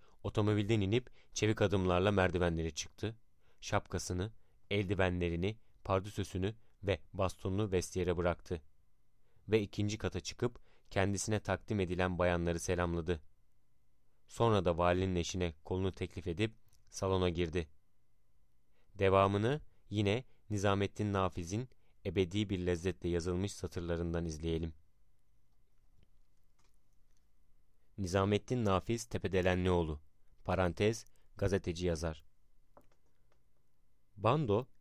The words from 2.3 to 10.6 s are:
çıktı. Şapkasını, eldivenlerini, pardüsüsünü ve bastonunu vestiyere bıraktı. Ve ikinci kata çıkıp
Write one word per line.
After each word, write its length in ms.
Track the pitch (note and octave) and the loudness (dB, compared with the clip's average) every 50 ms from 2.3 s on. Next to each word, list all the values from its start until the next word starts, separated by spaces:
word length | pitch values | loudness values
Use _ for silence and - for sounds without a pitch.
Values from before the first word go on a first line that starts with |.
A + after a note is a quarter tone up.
| E2 F2+ F2 F2 E2 D#2+ D#2+ E2 D#2+ | 2 2 2 2 2 0 -2 -4 -6
çıktı. 420 | - - - - - - G#2 A#2 - - - - - - - - - | -8 -10 -10 -10 -8 -8 -8 -8 -10 -16 -20 -20 -20 -20 -20 -20 -16
Şapkasını, 720 | - - - G2+ - - - F#2 - - F#2 F2+ F#2 A2+ - - - - - - - - | -6 -2 -2 -2 -2 -2 -6 -6 -4 -4 -4 -4 -4 -4 -8 -12 -20 -20 -20 -20 -6 -2
eldivenlerini, 840 | G2+ G2+ G#2+ F2+ G2+ F2 F#2 F#2 F2+ F2+ F2 F2 E2+ E2+ F2 G2+ G#2+ - - - - - - | -2 0 0 0 2 2 2 2 2 2 0 0 0 -2 -2 -2 -4 -6 -12 -20 -20 -12 -4
pardüsüsünü 680 | - F#2+ F#2+ F#2+ G#2 G#2+ - G2 - - F#2+ F#2 G2 A2+ - - - - _ - | -2 0 0 0 -2 -4 -6 -6 -4 -2 -2 -2 -2 -2 -6 -12 -20 -18 _ -2
ve 180 | F#2 F#2+ - - - - | -2 -2 -2 -4 -8 -4
bastonunu 600 | F#2 F#2+ F#2 - - - G2+ F#2+ G2 A2 G#2 F#2 | -2 -2 -2 -2 -4 -4 -2 -2 -2 0 0 0
vestiyere 440 | F#2 E2+ - - F#2 F2+ F2 F2 | 0 -2 -2 -2 -2 0 0 0
bıraktı. 460 | E2 F2 F2 E2+ - - - F#2 E2 - - - - - - - - - - - - - - - - - - | 2 0 0 -2 -2 -6 -8 -8 -8 -8 -14 -20 -20 -20 -20 -20 -20 -20 -20 -20 -20 -20 -20 -20 -18 -4 0
Ve 120 | G2+ A2 | 0 0
ikinci 380 | G2+ F#2+ - - G#2 G#2 G#2 G#2+ | 0 -2 -4 -2 -2 -2 -2 -2
kata 220 | - F#2+ - F2+ | -4 -4 -4 -4
çıkıp 400 | - - - - - A#2+ - - | -8 -8 -6 -4 -4 -4 -4 -8